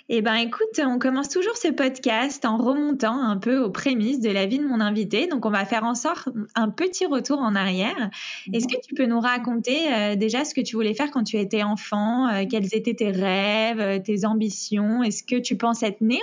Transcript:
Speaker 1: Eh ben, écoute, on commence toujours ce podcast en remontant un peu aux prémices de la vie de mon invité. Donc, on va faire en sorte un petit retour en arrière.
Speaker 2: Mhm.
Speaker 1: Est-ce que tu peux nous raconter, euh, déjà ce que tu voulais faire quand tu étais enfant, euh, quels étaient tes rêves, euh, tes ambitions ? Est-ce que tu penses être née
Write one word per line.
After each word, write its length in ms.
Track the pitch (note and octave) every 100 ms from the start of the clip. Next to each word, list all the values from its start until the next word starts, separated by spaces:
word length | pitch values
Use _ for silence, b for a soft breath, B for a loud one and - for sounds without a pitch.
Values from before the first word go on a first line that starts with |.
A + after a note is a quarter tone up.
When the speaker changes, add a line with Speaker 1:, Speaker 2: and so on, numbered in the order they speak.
| -
Speaker 1:
Eh 100 | A#3
ben, 140 | A3
écoute, 440 | A3 A#3 - A4 A4
on 140 | C#4 B3+
commence 320 | C4 C4 C#4+
toujours 260 | F#4 F#4 A#4
ce 120 | E4+
podcast 760 | B3 C4+ C4 B3+ A3 C4+ C#4
en 140 | A#3 A3+
remontant 600 | A3+ C#4 D4 C#4 A3 B3
un 200 | B3 G3
peu 180 | A3+ C4
aux 140 | A3+
prémices 500 | - C#4 B3+ G#3+ C#4
de 80 | A3
la 160 | G3
vie 140 | G3 C4
de 80 | D4
mon 120 | A#3
invité. 500 | G#3 G#3 G#3+ G#3 F4
Donc, 180 | C#4+ A3
on 40 |
va 140 | G#3
faire 200 | - A3+
en 100 | A3+
sorte 340 | A#3+ D4+ E4+ - A#3+ G#3 -
un 120 | A3
petit 380 | G#3 F#4 F4+ F4+
retour 320 | C4+ B3 C#4
en 160 | A#3+
arrière. 560 | G3+ F#3+ F#3 G#3 F4+ G#3+ B B B B
Speaker 2:
Mhm. 60 |
Speaker 1:
Est-ce 140 | A3+ A#3+
que 100 | B4 -
tu 80 |
peux 120 | - B3+
nous 140 | A#3
raconter, 720 | A#3+ B3 B3 A#3 A#3+ C#4 E4
euh, 240 | A#3 G#3
déjà 300 | G3+ A3 A#3+
ce 80 | D4
que 80 | C#4
tu 160 | G#3+ A3+
voulais 160 | G#3+
faire 180 | A3 D4
quand 140 | C#4
tu 140 | G#3+ G#3+
étais 240 | G3+ A3
enfant, 640 | G#3 G#3 - G#3 G#3+ A#3+ C4
euh, 160 | G3+ G3
quels 240 | A3 G3
étaient 180 | A3 A3
tes 200 | A#3 G#3+
rêves, 680 | F#3 G3 F#3 G3+ G#3+ A3 A3+
euh, 180 | G3+ G3
tes 280 | F#3+ G#3 G#3+
ambitions ? 760 | A3 G#3+ F#3+ - G#3 G#3 A#3
Est-ce 200 | B3 G#3
que 180 | - B3
tu 160 | B3 G#3+
penses 260 | A#3 A#3
être 200 | A3 G3
née 180 | A3 C#4